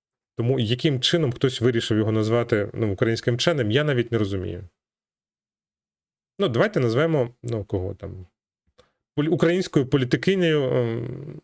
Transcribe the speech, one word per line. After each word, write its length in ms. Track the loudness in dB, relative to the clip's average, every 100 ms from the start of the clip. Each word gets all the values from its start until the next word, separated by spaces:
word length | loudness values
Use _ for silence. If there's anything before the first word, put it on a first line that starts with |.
| _ _ _ -4
Тому 220 | 0 0
яким 420 | 0 0 0 0
чином 320 | 2 2 0
хтось 280 | 0 0 2
вирішив 380 | 0 0 0 0
його 140 | 2
назвати, 580 | 0 2 0 2 0 0
ну, 200 | -2 -2
українським 420 | 0 0 0 0
вченим, 360 | 0 0 0 2
я 140 | 0
навіть 280 | 2 0 0
не 60 | -2
розумію. 460 | 0 -2 -6 -10 -14 _ _ _ _ _ _ _ _ _ _ _ _ _ _ _ _ -4
Ну, 100 | 0
давайте 320 | 2 0 2
назвемо, 500 | 0 2 2 0 -2 -6
ну, 220 | -8 -6
кого 300 | -4 -4 -4
там, 320 | -8 -14 -14 -18 _ _ _ _ _ _ _ _ -4
полі-, 120 | 0
українською 580 | 2 2 2 0 0 2
політикинею, 760 | 0 2 0 2 2 2 2
ем, 760 | 2 0 0 -4 -6 -10 -12 -8